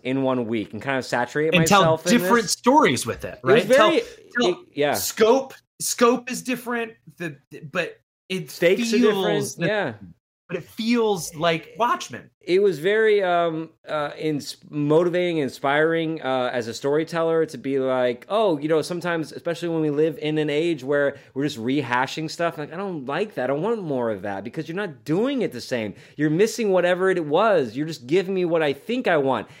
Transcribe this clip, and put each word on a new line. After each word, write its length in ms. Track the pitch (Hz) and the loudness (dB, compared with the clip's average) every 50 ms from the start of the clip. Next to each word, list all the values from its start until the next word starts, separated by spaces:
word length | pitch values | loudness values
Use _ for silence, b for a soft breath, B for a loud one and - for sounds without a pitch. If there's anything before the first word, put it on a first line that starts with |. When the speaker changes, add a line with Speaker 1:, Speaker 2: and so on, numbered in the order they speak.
| - | -6
Speaker 1:
in 180 | 127 131 135 135 | -4 -2 0 0
one 220 | 131 127 127 117 | 0 0 0 -2
week 260 | 107 117 110 98 - - | -2 -2 -4 -4 -6 -8
and 80 | 104 | -8
kind 160 | 123 139 135 | -6 -4 -4
of 80 | 131 120 | -4 -4
saturate 480 | - 135 120 123 - - 147 151 160 170 | -2 -2 -2 -2 -2 -2 -2 0 2 4
Speaker 2:
And 100 | 175 165 | 4 4
tell 160 | 156 202 196 | 6 6 6
Speaker 1:
myself 240 | 170 160 160 160 - | 6 4 2 0 2
in 40 | 175 226 - | 2 2 2
Speaker 2:
different 240 | 175 185 240 233 202 | 4 4 2 2 2
Speaker 1:
this. 80 | 165 | -2
Speaker 2:
stories 540 | - - - 240 277 311 262 175 123 - - | -6 0 2 4 6 6 6 4 2 0 -2
with 180 | 117 95 - - | -4 -6 -6 -8
it, 100 | 90 - | -10 -12
Speaker 1:
It 80 | - - | -4 2
was 100 | 131 202 | 4 4
Speaker 2:
right? 140 | 254 - 202 | 4 6 4
Tell, 180 | 254 285 - 320 | 6 6 6 6
Speaker 1:
very, 120 | 330 - - - - - - - - 247 | 4 2 -2 -4 -10 -20 -20 -8 -4 0
Speaker 2:
tell 100 | 233 180 | 0 0
Speaker 1:
it, 60 | 170 - - - _ | 0 -2 -8 -10 _
yeah. 200 | 143 143 147 120 | -2 0 0 0
Speaker 2:
scope, 600 | 98 - - - - 220 220 254 269 269 - - - _ _ _ - | -2 -2 -4 2 4 6 6 6 4 2 -4 -10 -20 _ _ _ -8
scope 500 | - - - - 247 233 254 240 - 254 | -6 -6 0 2 4 4 4 2 -2 -8
is 120 | 240 175 | -10 -8
different, 520 | 170 240 254 247 - 240 240 233 226 226 - _ _ 160 - | -6 -6 -6 -6 -6 -6 -6 -6 -6 -8 -12 _ _ -20 -14
the, 200 | - 175 156 139 - _ _ - - 160 139 | -10 -10 -10 -10 -12 _ _ -20 -18 -16 -8
but 280 | - 185 160 147 - - _ _ _ _ _ - | -6 -6 -6 -6 -10 -16 _ _ _ _ _ -8
it 220 | 185 185 156 - | -8 -8 -8 -10
Speaker 1:
Stakes 420 | - - 175 170 196 220 233 226 233 | -2 2 4 4 4 4 2 0 2
are 40 | |
different, 280 | 247 240 220 202 196 185 | 4 4 4 4 2 0
Speaker 2:
feels 280 | 175 - 151 135 - - | 0 0 0 -2 -4 -4
the 120 | 151 170 | -4 -2
Speaker 1:
yeah. 260 | 196 214 208 180 131 110 107 98 87 - _ _ _ _ _ _ - | 0 0 0 -2 -4 -6 -10 -16 -20 -20 _ _ _ _ _ _ -10
Speaker 2:
but 80 | 175 | -10
it 60 | 175 165 | -10 -10
feels 720 | - - - 220 226 240 233 220 214 202 175 - - 170 | -12 -10 -6 -2 0 2 2 2 2 0 -2 -4 -8 -6
like 380 | 147 170 170 165 160 - - - | -2 0 0 0 0 -4 -10 -4
Watchmen. 520 | 185 233 277 359 339 - - 117 98 - - _ _ _ | -2 0 0 0 -2 -4 -10 -12 -14 -16 -18 _ _ _
Speaker 1:
It 160 | - 175 196 208 | 0 2 4 4
was 160 | 196 165 143 | 4 2 0
very, 420 | 156 196 208 220 220 214 208 202 | 0 0 2 2 4 4 4 2
um, 480 | 190 180 175 175 170 165 160 160 160 160 - _ _ | 2 2 2 2 2 0 -2 -4 -8 -10 -14 _ _
uh, 260 | 135 151 151 143 156 160 | -8 -6 -4 -4 -6 -6
ins-, 400 | 165 - 156 151 135 - - - - - | -4 -4 -2 -2 -2 -4 -8 -14 -16 -18
motivating, 720 | - 147 147 147 147 151 160 180 175 165 180 180 175 165 | -8 -4 -2 2 4 4 4 4 4 2 0 0 0 0
inspiring, 840 | 156 139 120 - - - 139 143 151 156 165 165 165 165 156 160 151 - | 0 -2 -2 -4 -2 0 2 2 4 2 2 2 0 -2 -2 -4 -4 -4
uh, 260 | 131 131 127 123 123 | -2 -2 0 -2 -2
as 160 | - 123 110 | -2 -4 -4
a 60 | 117 110 | -6 -8
storyteller 720 | - - 139 147 156 160 160 170 165 165 165 165 165 160 | -4 -2 0 0 0 0 -2 -2 -2 0 2 2 0 0
to 100 | 156 - | -2 -4
be 220 | 120 127 135 139 | -8 -6 -2 -2
like, 480 | 135 131 131 131 127 123 123 120 120 - - | 0 0 0 0 2 2 0 0 -2 -6 -4
"Oh, 280 | 190 226 220 196 160 | 0 2 2 2 0
you 100 | 139 147 | 0 0
know, 140 | 151 165 151 | 0 0 0
sometimes, 500 | 143 - 175 175 170 175 170 165 151 - | 0 -2 -4 -4 -4 -2 -2 -2 -4 -6
especially 380 | - 131 - 170 165 - 175 170 | -10 -8 -6 -6 -4 -4 -4 -2
when 120 | 165 160 | -2 0
we 100 | 156 151 | 0 0
live 260 | 143 147 156 165 139 | 2 2 2 0 0
in 220 | - - 151 156 156 | -2 -4 -2 -2 0
an 100 | 151 151 | 0 0
age 340 | 147 151 170 170 165 131 127 | 0 0 0 0 -2 -2 -2
where 340 | 135 147 143 143 139 139 139 B B _ | -2 0 2 2 0 -2 -4 B B _
we're 80 | 131 147 | -4 -4
just 160 | 147 143 117 | -4 -4 -4
rehashing 720 | 110 127 135 147 131 123 123 123 135 - - 160 160 151 | -4 -2 -2 -2 0 0 0 0 0 0 -4 -8 -10 -10
stuff, 260 | - - 170 165 160 | -6 -4 -4 -4 -4
like, 160 | 156 147 131 156 | -6 -10 -12 -10
I 40 | |
don't 280 | 180 202 196 175 151 123 | -10 -8 -8 -8 -8 -6
like 300 | 131 143 170 220 202 - | -6 -4 -4 -4 -6 -4
that. 160 | 143 127 127 | -4 -2 -2
I 20 | 139 | -2
want 300 | 151 175 226 240 214 180 | -2 -2 -2 -4 -4 -4
more 260 | 151 135 123 120 113 | -4 -4 -2 -2 -2
of 140 | 107 95 95 | -4 -4 -6
that 200 | 101 98 98 101 | -6 -8 -8 -8
because 240 | 120 - 160 151 | -8 -8 -8 -8
you're 80 | 165 165 | -8 -8
not 300 | 196 208 175 135 120 _ | -8 -8 -8 -10 -10 _
doing 380 | 147 156 196 233 277 285 254 185 | -2 0 0 0 0 0 -2 -2
it 80 | 120 | -4
the 100 | 123 117 | -6 -8
same. 320 | - - 131 117 107 101 B B B B B | -6 -4 -4 -4 -4 -4 B B B B B
You're 140 | - 147 156 | -2 0 0
missing 400 | 151 175 214 226 - - 220 196 | 2 2 2 2 2 -2 0 2
whatever 400 | 185 180 170 175 185 175 190 190 | 2 2 2 2 2 2 2 2
it 120 | 185 180 160 | 2 0 0
was. 520 | 143 147 180 220 226 196 160 131 110 107 | 0 2 2 4 4 4 2 2 0 -4
You're 80 | 139 151 | -6 -6
just 220 | 165 151 - 120 | -6 -8 -12 -4
giving 260 | 123 160 196 185 185 196 | 0 0 0 0 0 -2
me 100 | 185 180 | -2 0
what 180 | 160 170 160 156 | 0 2 2 2
I 100 | 143 139 | 0 -2
think 340 | - - - 240 254 - | -2 -4 -4 -4 -2 0
I 100 | 208 170 | 2 2
want." 300 | 147 135 135 127 107 90 B B B | 2 2 2 0 0 -2 B B B